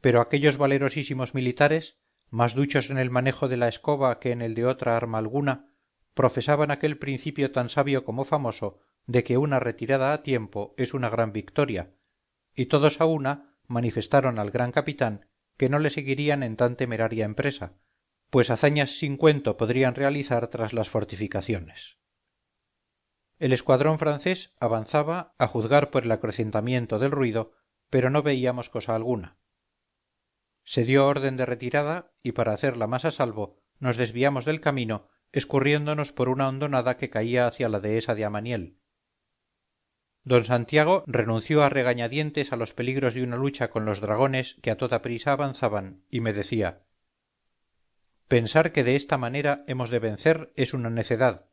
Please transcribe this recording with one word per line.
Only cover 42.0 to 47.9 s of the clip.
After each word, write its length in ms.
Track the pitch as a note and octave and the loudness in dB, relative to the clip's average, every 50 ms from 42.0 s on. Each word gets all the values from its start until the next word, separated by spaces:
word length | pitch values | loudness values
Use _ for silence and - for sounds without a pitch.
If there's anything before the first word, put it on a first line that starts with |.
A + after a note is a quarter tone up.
| A#2 A#2 B2 D3 D3+ D3+ D3 D3+ C#3 - - | -2 -4 -2 -4 -4 -2 -2 -4 -4 -2 -2
a 40 | |
los 160 | A#2 A2+ - - | -4 -4 -6 -4
peligros 420 | - A#2 B2 C3 C3+ C3+ B2 A2+ | -4 -4 -2 -2 0 0 0 0
de 80 | B2+ B2+ | 0 -4
una 140 | B2+ A#2+ | -4 -4
lucha 340 | A#2+ C3+ C#3+ C#3 - B2+ A2+ | -2 -2 -4 -2 -2 -4 -2
con 140 | - A2 G#2+ | -2 -2 -2
los 160 | A2 G#2 G2 | -2 -2 -2
dragones 560 | G#2 G2+ G#2+ G#2+ C3 C3+ C3 C3 B2+ - - _ - | -2 -2 2 2 2 2 2 -2 -4 -6 -10 _ -4
que 100 | A#2 A2 | -4 -2
a 40 | |
toda 260 | - C3+ B2 B2 A#2 - | -2 -2 -2 -2 -2 -2
prisa 300 | C3 A#2+ A2+ - D3 C#3 | -4 -6 -4 0 0 0
avanzaban, 720 | C3+ D3 C#3 B2+ - - A#2 G2+ G#2 G2 F#2+ F#2 - _ _ | 0 0 -4 -4 -2 -2 -2 -2 -2 -6 -8 -14 -20 _ _
y 100 | - A#2+ | -6 -2
me 120 | A#2 A2+ G#2 | -2 -2 -2
decía: 520 | G2+ G2+ - - A2+ G#2 F2 D#2+ - _ _ _ _ _ _ _ _ _ _ _ _ _ _ _ _ _ _ _ _ _ _ | -2 -4 -4 -2 -2 -2 -2 -4 -8 _ _ _ _ _ _ _ _ _ _ _ _ _ _ _ _ _ _ _ _ _ _